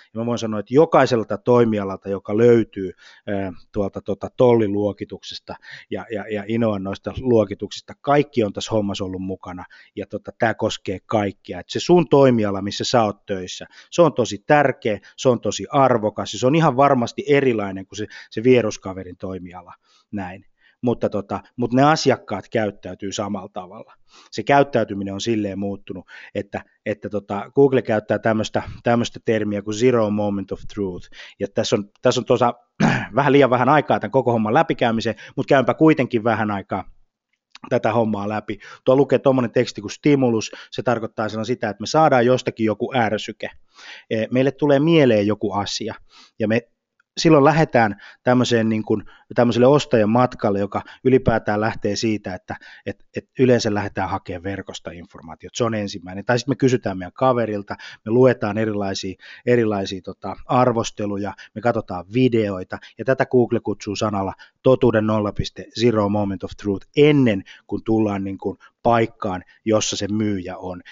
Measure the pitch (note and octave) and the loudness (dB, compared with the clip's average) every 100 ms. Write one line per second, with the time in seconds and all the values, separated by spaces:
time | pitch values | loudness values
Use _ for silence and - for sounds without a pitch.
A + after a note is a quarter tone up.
0 | _ A2 A#2 A#2 A2 G#2+ G2+ B2+ E3 D#3 | _ -8 -4 -4 -4 -6 0 4 6 6
1 | C3 A#2+ G#2 G2+ - A#2+ A#2 G#2+ G2 F#2+ | 4 2 -2 -4 2 4 4 2 -4 -8
2 | G2 G2 - G#2 A#2+ A#2 G#2+ G2+ F#2 - | -8 -8 -4 2 6 6 2 -4 -8 -10
3 | - - - G2 G2 E2+ - G#2+ G2 G2 | -20 -18 -8 -6 -6 -10 -12 -6 -6 -6
4 | - F#2+ - - B2+ A#2 G#2+ G2+ G#2 F#2+ | -8 -8 -6 2 4 4 2 0 -4 -4
5 | G2+ F#2 - - - - - - - G2+ | -12 -14 -16 -18 -14 -16 -16 -20 -12 -12
6 | F#2 G#2+ G#2 G#2 G2+ A#2 A#2 G2+ F#2+ G2 | -8 -10 -6 -8 -4 -2 0 -2 -6 -8
7 | - - C3 A#2 G2+ G#2 G2+ - - - | -10 -6 2 2 2 -2 -10 -12 -18 -12
8 | - D3 C3+ - G#2 G2+ - A2 G2+ F#2+ | 0 2 2 0 -2 -2 -4 -2 -2 -6
9 | F#2+ F#2 F#2+ F#2 - F2+ E2+ - - - | -8 -8 -8 -10 -12 -16 -16 -20 -20 -14
10 | F#2+ G#2 - - A2+ G#2+ G#2+ - - F#2 | -10 -12 -12 -2 -2 0 -4 -4 -8 -10
11 | - A2 G2+ - - F#2 - A#2 - F3 | -2 -2 -2 -6 -14 -14 -8 -6 2 4
12 | - C#3 C#3 A#2 G#2 G2 G2+ - A2+ B2 | 4 6 6 4 0 -4 -6 -6 0 2
13 | G#2+ G2+ - F#2+ F#2 - F2 - - - | 2 -2 -8 -10 -8 -14 -18 -20 -10 2
14 | D#3+ - A2 G2+ - D3 C3+ - A#2 G2+ | 2 2 -4 -4 2 2 2 0 -4 -4
15 | - - C3+ A2+ G#2+ G2 G2 D3 C3 A#2 | -8 -4 0 0 -2 -6 -4 2 4 4
16 | G2 - G2 G#2 B2 D#3+ D#3+ B2 C#3+ C3 | 0 -4 -10 -2 0 2 2 4 4 4
17 | A#2 - C#3+ C#3+ C3+ G#2+ G2+ F#2+ F#2+ F#2+ | 0 -6 0 2 2 0 -4 -8 -12 -12
18 | G#2 - - - A#2 B2 G#2+ - G2 F#2 | -12 -12 -12 -2 4 4 4 -4 -12 -12
19 | F2+ F2+ F#2+ F#2+ F2+ F2 F2 - _ _ | -14 -14 -12 -12 -12 -18 -20 -20 _ _
20 | _ G2+ F2+ G2 _ _ _ _ B2 A2 | _ -10 -10 -14 _ _ _ _ -4 -2
21 | G#2 G#2 - G2 - - A#2 B2+ C#3+ D#3 | -2 -4 -8 -10 -10 -8 -2 2 4 2
22 | C3+ A#2 - G2+ - A#2 G#2 G2 F#2+ F2+ | 2 0 -2 -12 -6 -4 -4 -6 -14 -12
23 | G2 F#2 G2+ G#2 G2+ - F2+ G2 - _ | -10 -8 -6 -8 -10 -16 -16 -18 -20 _
24 | _ _ _ - G#2+ C#3+ C#3 B2 G#2+ G2+ | _ _ _ -12 0 2 2 0 -2 -6
25 | G2 G2 A2 A2 G2+ F#2+ G2+ G2 - F#2+ | -8 -8 -4 -2 -2 -6 -8 -8 -14 -16
26 | - - - G2+ G2 G2+ - _ - G#2 | -16 -20 -12 -10 -8 -12 -14 _ -8 -8
27 | G2+ G2+ G2 G2+ B2+ - C#3 B2+ A#2 G#2+ | -6 -8 -6 -4 -2 4 4 4 2 -2
28 | - G#2+ A#2 A2 G#2 G#2+ - - - A#2+ | 0 0 2 0 0 -4 -6 -6 0 0
29 | A2+ - - A2 G#2 G2+ G#2 G#2+ B2+ A#2+ | 0 -6 -2 -2 -2 -6 -6 0 2 2
30 | G#2+ G#2 G#2 G2 F#2+ F#2+ - - G2 F2 | 2 0 -2 -4 -6 -10 -10 -6 -6 -8
31 | - - - - G2+ - G#2+ A2+ G2+ _ | -16 -20 -20 -10 -8 -4 -2 -2 -4 _
32 | B2+ A#2+ G#2+ A#2+ A#2+ - _ - - B2+ | 0 0 0 2 2 -2 _ -2 0 0
33 | G#2 G#2+ C#3+ C#3 C3 B2 B2+ D3+ - A2 | -4 0 2 4 4 4 4 2 2 -2
34 | G#2+ C3+ B2 A#2 G#2+ C3+ E3 C#3+ A#2+ A2+ | 0 -2 0 0 0 0 0 0 0 -2
35 | A2 G#2 - - B2+ C#3 B2+ A#2 D#3+ D3+ | -4 -8 -10 -8 2 2 2 4 4 4
36 | A#2+ A#2 A2+ A2 G#2+ G2+ - G2+ - - | 0 -2 0 0 -2 -4 -6 -8 -10 -18
37 | _ _ _ _ _ - - B2 A#2 A2+ | _ _ _ _ _ -20 -4 -2 0 0
38 | A2 G#2 G2+ G#2+ - G#2 - - - C3 | 0 -2 -4 -8 -8 -12 -12 -8 2 4
39 | C3+ C3 C#3+ C3 A#2 B2+ A#2 - G2+ - | 4 4 2 2 0 0 -2 -4 -12 -2
40 | D#3 C#3+ B2+ A2+ G2+ - - - B2 A#2 | 2 4 4 0 -4 -12 -16 -6 -2 -2
41 | A2 - G#2+ A2 A2 B2 A2 G2+ G#2+ D3+ | -4 -6 -6 -4 -4 -4 -4 -6 -2 2
42 | D#3 C3 A#2+ B2+ - - A2 G#2+ B2 C3 | 4 4 4 2 0 -2 -2 -2 -4 -2
43 | A2 G#2 - G#2+ - - _ _ - - | 0 -2 -6 -12 -12 -14 _ _ -20 -20
44 | - A2+ A2 B2+ C3+ - D3 C#3 D#3 E3 | -6 -4 -2 0 0 0 2 2 4 4
45 | C3 G#2+ G#2 G#2 G#2+ G2 G2+ - A2 - | 6 4 2 -2 -4 -4 -6 -8 -10 -12
46 | - _ - - G#2+ A#2 - _ _ _ | -18 _ -20 -6 0 0 -2 _ _ _
47 | _ - E3 D3+ C#3 D#3 D#3 B2 A2 G2 | _ -2 4 6 6 4 2 2 2 0
48 | - - - B2+ A#2 A#2 A2 A2 G#2+ G#2+ | -14 -8 0 2 4 2 2 -2 -2 -4
49 | - - _ - A#2+ A2+ B2 D3 - A#2+ | -4 -20 _ 0 2 4 6 4 4 2
50 | G#2 A#2 B2+ - A2 G2 G2+ G2+ - - | 2 2 2 0 -2 -2 -4 -6 -10 -4
51 | B2+ B2+ - A2+ A2 G#2 A2 - G#2+ G2+ | 2 4 4 0 0 -2 -2 -4 -4 -2
52 | A2+ G#2+ G2+ F#2 - G#2 - - - - | -2 -4 -6 -12 -12 -16 -16 -16 -14 -14
53 | _ - - - B2+ A#2 A2+ G#2 G2+ - | _ -14 -12 0 4 4 2 -4 -6 -6
54 | F#2 F#2 - F2 F#2 G2 - G2+ - F2 | -6 -6 -10 -12 -10 -10 -12 -14 -14 -16
55 | F2 - D#2+ D#2+ F#2 - A#2 A2 G2+ G2 | -20 -20 -20 -18 -14 -4 -4 -2 -6 -10
56 | F2+ F#2 - B2 C3 B2+ C3 B2 G#2 F#2+ | -14 -12 -2 -2 -2 0 2 2 -2 -8
57 | F2+ - C3 B2 A2 G#2 G2+ G2+ - - | -10 -2 0 0 -2 -6 -8 -14 -14 -14
58 | A2 A#2 B2+ A#2+ G#2+ G#2 A2 G#2 G2 G2 | -2 4 4 4 -2 -2 -2 -2 -6 -6
59 | F#2+ F2+ - - B2 B2 G#2+ G#2 G2 F#2+ | -10 -12 -16 -10 0 2 2 -2 -6 -8
60 | F#2 - G2+ F#2+ - C3 B2+ A2+ A2 - | -12 -14 -14 -14 -2 2 2 2 -4 -6
61 | G#2 G2+ G2+ - - A2 A2 A2 - F#2 | -8 -6 -8 -12 -16 -6 -2 -2 -4 -10
62 | F2 A#2 C3 A#2 G#2 F#2 F#2 - - - | -6 0 2 2 -2 -4 -10 -14 -16 -10
63 | - C3 C3 B2+ A2+ A2+ - G2+ - G2 | -4 -2 2 2 2 0 -4 -8 -6 -4
64 | A2 G2+ G2 - - _ C3 B2+ B2 A2 | -4 -2 -6 -8 -18 _ 2 4 4 2
65 | G#2+ A2 G#2 F#2+ - - - A#2 A#2+ A2 | 0 -2 -2 -6 -10 -10 -16 -2 0 2
66 | G2+ G#2 G2+ F#2 F#2+ - G#2 F#2+ - D3+ | 0 0 -4 -6 -10 -10 -6 -6 -6 4
67 | D3 D3 B2 G2 - - - G2+ G2+ A2 | 4 6 4 0 -6 -20 -10 -8 -2 0
68 | G#2+ G2+ G2 G2 G2+ F#2 _ _ A#2+ A#2 | 0 -2 -6 -8 -8 -10 _ _ 0 2
69 | A2+ - G#2+ F#2 - _ A2 G#2+ - - | 0 -4 -8 -8 -10 _ 0 0 0 -6
70 | G2 G#2+ G#2+ G2 F2 F2+ F#2 F2+ - | -4 -2 -2 -4 -8 -12 -12 -12 -16